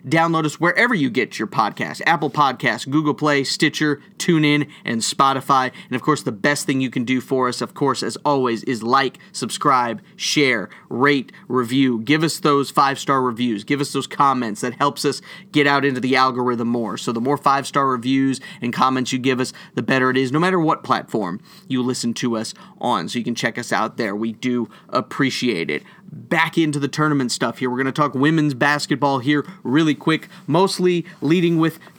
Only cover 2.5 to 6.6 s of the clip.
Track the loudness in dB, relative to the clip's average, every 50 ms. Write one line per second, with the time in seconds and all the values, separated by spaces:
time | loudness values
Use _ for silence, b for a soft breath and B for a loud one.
2.5 | 0 0 -2 -2 -2 -2 -4 -2 -2 0 0 0 0 0 2 2 2 2 2 0
3.5 | -2 0 0 0 0 0 0 0 0 -2 B B B B 0 2 2 4 4 4
4.5 | 2 2 0 -2 B B B B -4 -2 -2 -2 0 2 2 2 2 2 0 2
5.5 | 2 2 2 0 -4 B B B -6 -2 0 0 0 0 -2 -4 -4 -2 0 0
6.5 | 0 0